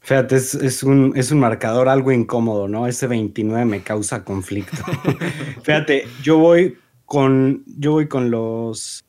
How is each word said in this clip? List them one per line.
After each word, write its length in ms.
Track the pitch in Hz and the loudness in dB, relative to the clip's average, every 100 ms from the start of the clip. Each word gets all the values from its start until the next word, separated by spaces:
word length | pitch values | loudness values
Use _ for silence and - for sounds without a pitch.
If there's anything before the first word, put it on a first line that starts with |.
Fíjate, 360 | - 135 127 131 | 2 0 4 0
es, 180 | 127 | 0
es 300 | 143 139 127 | -4 -4 -2
un, 300 | 135 139 135 135 | 2 4 4 2
es 160 | 123 | 0
un 80 | 151 | 2
marcador 480 | 123 113 113 117 127 | 2 0 -2 2 4
algo 240 | 135 131 | 2 2
incómodo, 560 | 127 113 120 117 104 98 | 0 0 0 0 -2 -2
¿no? 180 | 107 123 | -2 -4
Ese 220 | 123 131 | -4 -4
veintinueve 560 | 120 107 107 107 113 | -2 -4 -4 -2 0
me 180 | 120 101 | 0 -2
causa 420 | - 107 104 120 | -4 -6 -4 -8
conflicto. 520 | 95 98 95 101 104 151 143 160 - - | -6 -8 -6 -8 -8 -10 -8 -4 -2 -2
<laughs> 420 | 175 151 143 127 | -6 -8 -12 -8
Fíjate, 420 | - 151 151 139 117 120 | 0 0 2 -2 -2 -8
yo 160 | 135 160 | 2 6
voy 400 | 165 170 180 - _ _ _ | 6 6 4 -2 _ _ _
con, 580 | 143 135 131 131 139 - | 0 2 4 2 0 -8
yo 240 | - 143 | -4 0
voy 160 | 156 151 | 0 0
con 240 | 135 123 | -2 -2
los 760 | 117 113 113 113 110 - - | -2 -4 -6 -8 -8 -12 -16